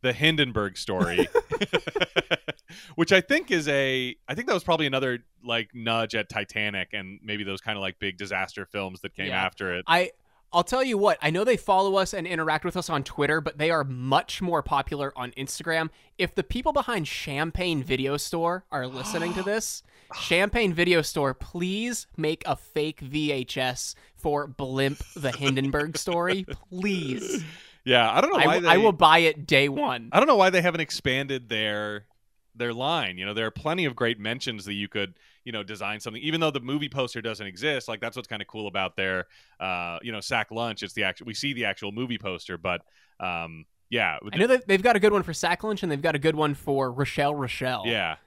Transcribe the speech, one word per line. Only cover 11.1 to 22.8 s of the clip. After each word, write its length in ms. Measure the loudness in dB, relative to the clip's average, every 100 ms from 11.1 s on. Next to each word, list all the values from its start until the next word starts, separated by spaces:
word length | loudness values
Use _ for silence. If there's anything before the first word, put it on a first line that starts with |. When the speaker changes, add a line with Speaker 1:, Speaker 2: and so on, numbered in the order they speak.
| 4
Speaker 2:
I 100 | 0
know 120 | 2
they 120 | 2 2
follow 400 | 4 2 4 2
us 180 | 0
and 120 | -2 -4
interact 380 | -2 0 0
with 120 | -2 -4
us 120 | -2
on 140 | -2
Twitter, 380 | -4 0 2 2
but 180 | -2 0
they 120 | 2
are 120 | 2
much 560 | 0 -4 4 4 2 -6
more 220 | 0 0
popular 500 | 0 -2 0 -4 -4 -4
on 160 | -8
Instagram. 580 | -8 -8 -6 -2 -2 -2 -8 _ -4
If 180 | -2
the 100 | -2
people 280 | -2 0 2
behind 360 | 0 0 -2 -2
Champagne 760 | -6 -6 -2 -2 0 0 0
Video 340 | 0 0 0 -2
Store 460 | -2 -2 0 -2 _
are 160 | -6 -4
listening 480 | -6 -6 -4 -2
to 80 | -2
Speaker 1:
<gasps> 0 |
Speaker 2:
this, 400 | -2 -2 -2 -8 _ _ _ -10
Champagne 540 | 0 2 4 2 2
Video 300 | 4 4 4
Store, 320 | 4 0 0
please 720 | -2 -8 -6 -4 -2 -4 -6 -10 -4
make 260 | -2 -2 -4
a 100 | -6
fake 440 | -4 -4